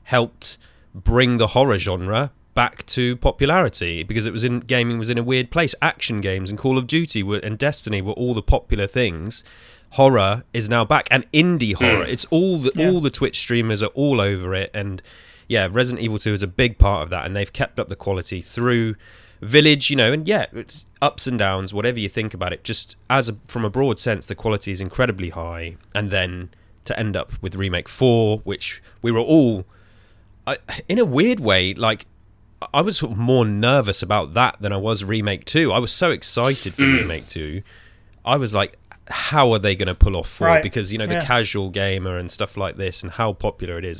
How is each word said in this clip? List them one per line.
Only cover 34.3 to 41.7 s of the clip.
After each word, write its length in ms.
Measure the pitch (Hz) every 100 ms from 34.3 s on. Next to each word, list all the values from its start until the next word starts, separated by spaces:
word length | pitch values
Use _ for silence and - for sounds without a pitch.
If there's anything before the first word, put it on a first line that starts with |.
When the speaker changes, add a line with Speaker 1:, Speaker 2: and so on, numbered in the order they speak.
Speaker 1:
that 220 | 101 123 -
than 100 | 101
I 40 | 98
was 260 | 107 107
Remake 420 | 98 110 104 98 -
two. 260 | 156 147
I 40 | 107
was 120 | 117
so 180 | - 175
excited 640 | 127 - - 127 139 190
for 80 | 151
Speaker 2:
Mm. 160 | 135 131
Speaker 1:
Remake 260 | 98 80 -
two. 340 | 85 76 87 - - - _ - -
I 140 | - 139
was 160 | 117
like, 240 | 101 98 - - - -
"How 420 | - - 151 127
are 80 | 110
they 160 | 101 95
gonna 180 | 92 -
pull 200 | 107 90
off 140 | -
four?" 180 | - 165
Speaker 3:
Right. 160 | 160
Speaker 1:
Because, 300 | 110 120 95
you 40 | 110
know, 80 | 107
the 100 | 170
Speaker 3:
Yeah. 100 | 139
Speaker 1:
casual 440 | 123 104 101
gamer 480 | 95